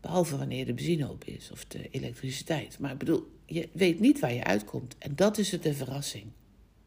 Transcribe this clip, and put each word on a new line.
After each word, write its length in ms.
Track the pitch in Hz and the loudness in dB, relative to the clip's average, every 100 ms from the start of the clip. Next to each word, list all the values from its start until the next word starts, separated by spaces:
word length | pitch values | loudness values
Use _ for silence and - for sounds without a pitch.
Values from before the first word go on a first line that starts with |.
Behalve 340 | - 175 165 139 | 0 2 2 0
wanneer 280 | 135 127 123 | -2 -2 -2
de 80 | |
benzine 360 | 120 147 170 135 | -2 2 2 0
op 140 | - | -4
is 280 | - - - | -12 -14 -14
of 140 | - - | -16 -14
de 240 | - - | -12 -8
elektriciteit. 880 | 135 123 120 131 127 - 156 107 - | -6 -6 -6 -6 -6 -2 -2 -2 -8
Maar 120 | 139 | -6
ik 60 | 135 | -4
bedoel, 340 | 143 165 - - - | 2 0 0 -18 -8
je 240 | 160 - | -6 -6
weet 280 | 160 185 170 | 4 4 6
niet 200 | 233 285 | 6 6
waar 140 | 131 | 4
je 100 | 120 | 0
uitkomt. 520 | - 101 - 113 120 - | 2 2 0 -8 -8 -12
En 180 | - 143 | -8 4
dat 220 | 196 214 | 4 4
is 140 | 196 | 0
het, 120 | 170 | 0
de 100 | 160 | 0
verrassing. 520 | 143 127 139 143 107 104 - - - - _ | 0 -4 -4 -6 -8 -12 -18 -20 -20 -20 _